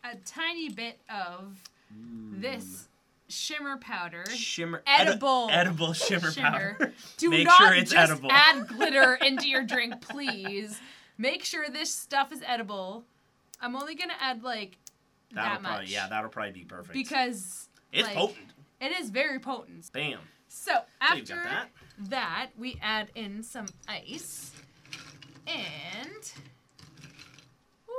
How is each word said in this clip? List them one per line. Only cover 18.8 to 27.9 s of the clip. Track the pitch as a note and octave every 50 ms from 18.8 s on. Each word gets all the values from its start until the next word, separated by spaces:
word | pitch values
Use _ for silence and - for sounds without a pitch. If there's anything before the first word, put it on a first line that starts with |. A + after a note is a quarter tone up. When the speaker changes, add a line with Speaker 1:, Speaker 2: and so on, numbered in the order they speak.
Speaker 1:
it | B3+ C#4 E4+ F#4
is | D#4+ A3+
very | G3 B3+ D4 D#4 C4+ C4
potent. | - B3+ C4 A3+ - - - E3 E3+ -
Speaker 2:
Bam. | - C3 D3 D3 B2 F#2+ D#2+ - _ _ _ _
Speaker 1:
So | - - - G4
Speaker 2:
So | E4 - - _ _ _ C4 D4+ F4
you've | - A3+ -
got | - F4
Speaker 1:
after | F4 F4+
Speaker 2:
that. | - - B3 - _ - - - - - G3+ F#3+
Speaker 1:
that, | C4 B3+ A3+ F3 E3 G3 B3+ C4 _ G#3+
we | A#3 B3+ B3 -
add | - G#3+ A3 G#3+ G#3+ G#3+ -
in | B3 A3 G3+ G3+ G#3+ A3
some | - - B3+ G#3+ F#3+ - - -
ice. | - G#3+ E3 - - A#3 E4 - - - - - - - - - _ _ _ _ - - - - - - - - - - - _
And, | D4 E4 C#4+ G3+ E3+ D3 D3 D3 F3 F#3 G#3+ C4 D#4+ G4+ A4 G#4+ - - - C#3 C3 _ _ _ _ _ _ - - - - - - - - - - - - _ _ _ _ _ _ _ _ _
woo. | -